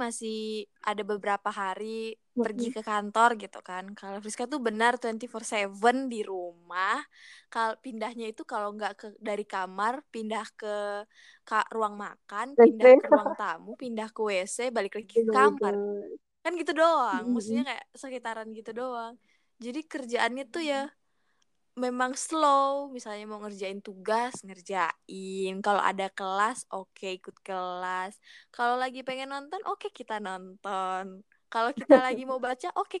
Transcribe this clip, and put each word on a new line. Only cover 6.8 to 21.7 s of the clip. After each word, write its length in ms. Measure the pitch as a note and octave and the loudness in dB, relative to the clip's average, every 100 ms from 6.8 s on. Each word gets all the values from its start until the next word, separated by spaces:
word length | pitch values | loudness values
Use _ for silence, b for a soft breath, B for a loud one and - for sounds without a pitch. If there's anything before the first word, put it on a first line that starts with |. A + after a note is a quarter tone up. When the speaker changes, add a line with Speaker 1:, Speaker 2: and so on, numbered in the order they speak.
| G3 B3+ D4+ b b b b | 0 -2 -4 b b b b
Speaker 1:
Kal-, 260 | A#3 A3+ G#3+ C4 | -2 -2 -4 -10
pindahnya 400 | A3 A3 A#3+ A3 | -8 -8 -6 -10
itu 100 | A3 D#4+ | -10 -8
kalau 160 | A#3 G#3 G#3 | -4 -4 -4
nggak 180 | G3+ G3+ | -6 -8
ke, 60 | G#3+ G3+ G#3+ | -16 -10 -6
dari 160 | G#3 G#3 | -6 -4
kamar, 400 | G3 F#3 F#3 G#3+ C4+ - | -6 -6 -2 -2 -2 -8
pindah 320 | A#3 A3 G#3+ A3 - | -10 -6 -6 -8 -10
ke 80 | G#3+ G#3 G#3 G3+ G#3 b b b - | -8 -6 -6 -8 -10 b b b -4
ka-, 220 | A3 - A3+ | -2 -2 -2
ruang 200 | G#3+ G#3 G3+ | -2 -2 -12
makan, 420 | - - G#3 B3 C#4 | -14 -12 -8 0 8
Speaker 2:
Dan 120 | A#3 | 10
Speaker 1:
pindah 180 | A3 B3 C4+ | 12 12 12
ke 80 | - | 12
Speaker 2:
Friska 20 | |
Speaker 1:
ruang 180 | C#4+ A3 D#4 | 6 6 -2
tamu, 340 | G3+ E3 F#3 B3 | -4 -4 -8 -12
pindah 300 | B3+ A3 G#3+ - | -8 -6 -6 -4
ke 40 | G#3+ | 0
W 40 | F#3+ G3 | 0 -2
C, 80 | - B3 | -4 -2
balik 200 | A#3 G3 G#3 | -2 -4 -6
lagi 160 | G#3+ A#3 | -2 0
ke 60 | A3+ | 4
Speaker 2:
Bener, 80 | A#3 | 6
Speaker 1:
kamar. 380 | C4+ C#4+ G3+ | 6 6 0
Speaker 2:
bener. 440 | G3+ G3+ G3+ G#3 - _ _ | 0 -2 -6 -8 -16 _ _
Speaker 1:
Kan 100 | D#4+ F4 | -6 -4
gitu 100 | D#4 D#4 | -2 4
doang, 420 | E4 D#4 A#3+ F#3+ A#3+ | 4 6 2 0 0
Speaker 2:
Mm-mm. 80 | A#3+ | -2
Speaker 1:
maksudnya 280 | G#3 A3+ C4+ | 0 -2 -2
kayak 160 | A#3+ - - | -6 -12 -16
sekitaran 460 | C4+ B3+ A#3 A3 A3 A3 | -10 -8 -8 -8 -10 -12
gitu 140 | A3 A3+ | -12 -8
doang. 320 | B3+ A#3+ A3+ A#3+ _ _ _ _ A#3 | -6 -6 -10 -14 _ _ _ _ -10
Jadi 140 | C4 D#4 | -10 -8
kerjaannya 540 | D4+ B3 A#3 A#3 B3+ C#4 | -10 -2 2 2 0 -8
tuh 100 | E4+ D#4 | -6 -2
ya 100 | C#4 C#4+ - _ _ _ _ _ _ _ | -2 -2 -10 _ _ _ _ _ _ _